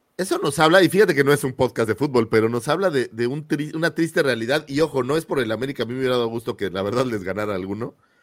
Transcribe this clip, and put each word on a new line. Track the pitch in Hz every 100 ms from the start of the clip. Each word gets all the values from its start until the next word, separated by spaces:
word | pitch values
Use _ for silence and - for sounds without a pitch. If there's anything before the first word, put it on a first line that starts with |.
| _ -
Eso | 190 339
nos | 247 151
habla, | 156 180
y | 170
fíjate | 185 220
que | 139
no | 139
es | 143
un | 135
podcast | 123 127 - 110
de |
fútbol, | 107 143 123 117
pero | 113 110
nos | 120 120
habla | 160 196
de, | 139 117
de | 110 120
un | 143 151
tri-, | 151 151
una | 160 165
triste | 160 165 175
realidad. | 143 117 113 147 151
Y | 139
ojo, | 160 139
no | 123 156
es |
por | 160 151
el | 113
América, | 107 131 139
a | 113
mí |
me | 127
hubiera | 127 123
dado | 117
gusto | 117 120 107
que | 98
la | 92
verdad | 98 117 131
les | 110
ganara | 92 95 104
alguno, | 95 95 101 120 _ _ _